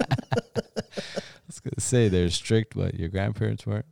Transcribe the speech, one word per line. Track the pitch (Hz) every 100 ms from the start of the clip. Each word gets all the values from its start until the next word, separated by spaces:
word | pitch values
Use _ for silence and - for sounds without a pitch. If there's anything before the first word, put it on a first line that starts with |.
| - - - - - - - - - - - - - - -
was | -
gonna | - -
say | - 123 110
they're | 92 87
strict, | 82 - 113 110 -
but | 92 -
your | 82
grandparents | 95 101 107 107 107 -
weren't. | 104 -